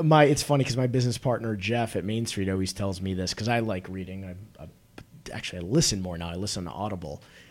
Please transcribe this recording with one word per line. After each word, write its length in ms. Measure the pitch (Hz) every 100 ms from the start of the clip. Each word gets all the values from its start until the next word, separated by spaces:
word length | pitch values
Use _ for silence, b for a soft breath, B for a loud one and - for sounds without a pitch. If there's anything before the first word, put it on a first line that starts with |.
My, 220 | 156 156
it's 180 | 147 139
funny 220 | - 143
'cause 120 | 127 120
my 100 | 127
business 280 | 123 123 117
partner, 380 | 131 117 113 104
Jeff 400 | 98 120 113 95
at 80 |
Main 220 | 90 110 113
Street, 220 | - 95
always 220 | 95 92
tells 280 | - 98 92
me 140 | 95
this 180 | 92 90
'cause 160 | - 110
I 120 | 117
like 280 | 110 92 92
reading. 360 | 95 92 95 95 90 107 -
I, 40 |
I, 20 | - - _ - - - -
actually, 280 | - - 90
I 20 |
listen 400 | 87 147 - 101
more 160 | 92 85
now. 100 | 85
I 40 |
listen 300 | 87 101 101
to 60 | 85
Audible. 520 | 58 104 92 80 - b b b